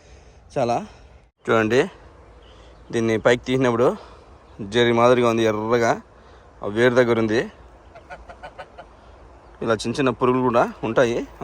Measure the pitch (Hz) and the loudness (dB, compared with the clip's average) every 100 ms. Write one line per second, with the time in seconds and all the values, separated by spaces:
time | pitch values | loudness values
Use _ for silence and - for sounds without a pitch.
0 | - - - - - 143 120 123 214 - | -20 -20 -20 -20 -10 -4 -2 -2 -6 -16
1 | - - _ _ - 113 107 127 185 - | -20 -20 _ _ -2 0 2 2 0 -6
2 | - - - - - - - - - 117 | -20 -20 -20 -20 -20 -20 -20 -20 -8 -4
3 | 113 110 123 123 - 131 123 113 139 208 | -2 0 2 0 0 -2 0 2 0 0
4 | - - - - - - 98 117 120 117 | -8 -20 -20 -20 -20 -16 -4 0 2 4
5 | 120 123 120 113 110 107 110 120 117 208 | 4 4 2 2 0 -2 -2 0 0 -2
6 | - - - - - - 101 107 123 123 | -8 -20 -20 -20 -20 -12 -6 0 2 4
7 | 117 113 110 117 208 - - - - - | 2 2 0 -2 -4 -10 -20 -20 -20 -20
8 | - 160 - - - - - 196 156 - | -20 -20 -20 -20 -20 -18 -20 -20 -20 -20
9 | - - - - - - 120 107 117 117 | -20 -20 -20 -20 -20 -10 -4 -4 -4 -2
10 | 131 113 123 127 127 117 220 - 110 113 | -2 0 0 0 0 0 -2 -4 -4 0
11 | 120 127 277 - | 0 -2 -8 -10